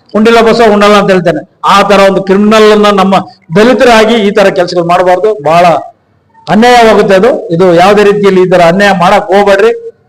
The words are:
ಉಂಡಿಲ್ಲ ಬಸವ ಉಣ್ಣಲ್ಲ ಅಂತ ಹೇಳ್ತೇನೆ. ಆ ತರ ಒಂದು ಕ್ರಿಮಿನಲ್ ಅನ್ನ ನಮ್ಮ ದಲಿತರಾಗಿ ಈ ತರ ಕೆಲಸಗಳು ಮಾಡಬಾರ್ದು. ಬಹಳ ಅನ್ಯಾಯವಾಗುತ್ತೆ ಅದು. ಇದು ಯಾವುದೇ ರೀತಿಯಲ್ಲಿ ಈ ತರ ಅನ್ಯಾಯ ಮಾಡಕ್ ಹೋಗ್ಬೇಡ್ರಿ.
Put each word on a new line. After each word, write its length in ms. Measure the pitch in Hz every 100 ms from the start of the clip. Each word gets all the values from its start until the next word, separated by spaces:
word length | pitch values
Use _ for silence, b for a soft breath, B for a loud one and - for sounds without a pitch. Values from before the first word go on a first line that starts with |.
| _
ಉಂಡಿಲ್ಲ 260 | 208 220 226
ಬಸವ 320 | 220 226 226
ಉಣ್ಣಲ್ಲ 220 | 208 208
ಅಂತ 160 | 208 180
ಹೇಳ್ತೇನೆ. 480 | 185 170 151 - _
ಆ 180 | 156 196
ತರ 180 | 202 196 196
ಒಂದು 140 | 190
ಕ್ರಿಮಿನಲ್ 500 | 190 190 208 220 214
ಅನ್ನ 140 | 208 208 202
ನಮ್ಮ 160 | 190 190 - B - 170
ದಲಿತರಾಗಿ 580 | 233 233 247 220 220
ಈ 160 | 233 202
ತರ 180 | 208 196
ಕೆಲಸಗಳು 360 | 190 175 175
ಮಾಡಬಾರ್ದು. 600 | 170 180 185 180 214 202
ಬಹಳ 220 | 147 170 175 143 - - _ _ _ _ -
ಅನ್ಯಾಯವಾಗುತ್ತೆ 680 | 185 240 247 226 202 196
ಅದು. 340 | 190 226 302 -
ಇದು 260 | 170 185
ಯಾವುದೇ 280 | 170 185 208
ರೀತಿಯಲ್ಲಿ 400 | 202 202 196 190
ಈ 60 | 180
ತರ 100 | 175
ಅನ್ಯಾಯ 320 | 170 185 202
ಮಾಡಕ್ 340 | 180 175 202 -
ಹೋಗ್ಬೇಡ್ರಿ. 680 | 196 202 196 220 233 - -